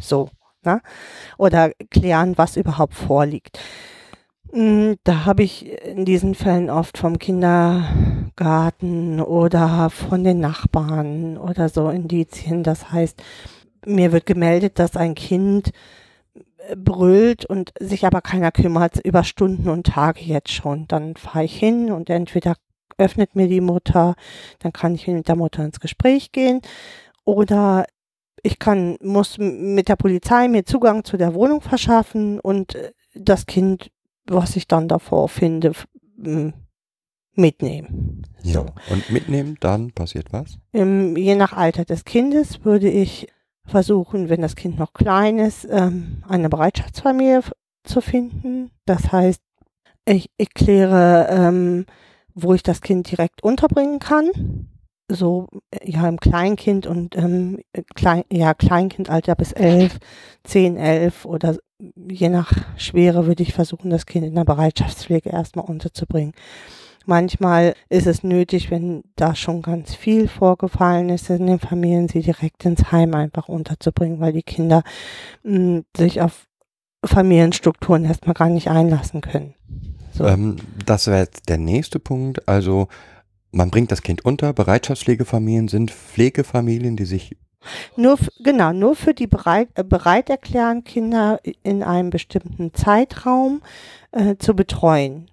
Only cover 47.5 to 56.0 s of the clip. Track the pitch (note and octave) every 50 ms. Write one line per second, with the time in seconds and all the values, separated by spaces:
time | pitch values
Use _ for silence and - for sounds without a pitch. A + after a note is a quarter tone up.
47.5 | - - _ _ _ _ _ - - B3 - - - B3 A#3+ A#3+ - - - B3+
48.5 | B3+ B3+ B3+ B3 _ _ _ - F#3 E3+ - - - F#3 F3+ F#3 F3+ - _ _
49.5 | _ _ _ _ _ _ _ _ _ _ _ - G3+ F#3 - - _ - G#3+ -
50.5 | _ - - G#3 G3+ G3 F#3+ F#3 F#3+ F3+ F3 F3 F3 E3+ E3 - F#3 F#3 F3+ E3+
51.5 | F3+ F3+ F3+ F3 F3+ F3 F#3 - _ _ _ _ _ _ _ _ _ F#3 E3 F3
52.5 | F#3 F3 - - E3+ - - - G3 F3+ F3 - F#3 F3 E3+ F3 - - - G#3+
53.5 | B3+ - - D4+ - C#4+ C#4 C#4+ D4 C#4 - - D4 D4+ D#4 E4+ F#4+ - - -
54.5 | - - - - _ _ _ _ _ _ _ - F#3+ F3 F#3 E3+ F3+ F3+ F#3 -
55.5 | - G3 - _ - - - - D#3 D#3+